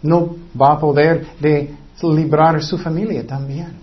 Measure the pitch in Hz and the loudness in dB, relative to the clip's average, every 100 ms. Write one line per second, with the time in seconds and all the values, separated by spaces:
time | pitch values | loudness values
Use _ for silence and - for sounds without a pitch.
0 | 151 170 170 - - 123 139 151 151 143 | 2 0 0 -8 -14 2 2 4 2 4
1 | 151 165 160 - 147 147 147 - - - | 4 2 -4 -4 0 0 -2 -12 -20 -6
2 | 165 156 156 147 160 156 - 180 - 160 | 0 0 2 4 4 2 -2 -6 -4 -4
3 | 220 151 113 135 139 143 170 175 | -4 -6 -6 -8 -8 -8 -10 -14